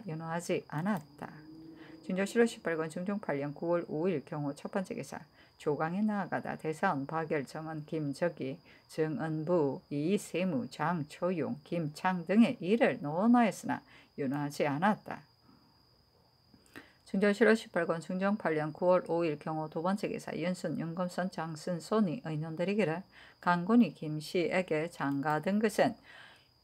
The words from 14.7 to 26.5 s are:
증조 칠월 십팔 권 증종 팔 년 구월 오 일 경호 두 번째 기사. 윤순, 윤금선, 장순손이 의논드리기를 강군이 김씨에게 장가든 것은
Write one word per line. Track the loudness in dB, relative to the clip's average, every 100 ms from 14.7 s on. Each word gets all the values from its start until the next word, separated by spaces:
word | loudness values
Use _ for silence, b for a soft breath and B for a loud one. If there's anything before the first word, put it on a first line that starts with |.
| 2 2 2 -4 -12 -14 _ _ -20 _ _ _ _ _ _ _ _ _ -20 _ B B B
증조 | -4 2 4
칠월 | 6 6 6
십팔 | 2 -2 0
권 | -2
증종 | -4 -2 0 2
팔 | 0 0
년 | 0
구월 | 2 6 6 4
오 | 0
일 | 0 -2
경호 | -4 -4 -4
두 | -2
번째 | 0 0 -2
기사. | -4 -6
윤순, | -4 -2 -2 -4 -4
윤금선, | -4 -4 -4 -2 -4
장순손이 | -4 -6 -6 -6 -4 0 2 2 0
의논드리기를 | -4 -4 -4 -2 0 2 2 0 -6 B B B
강군이 | 0 2 6 6 6
김씨에게 | 2 -6 -6 -2 0 2 2 2 0 -2
장가든 | -2 -2 0 2 0 2 2
것은 | 2 4 2 0 B B B B B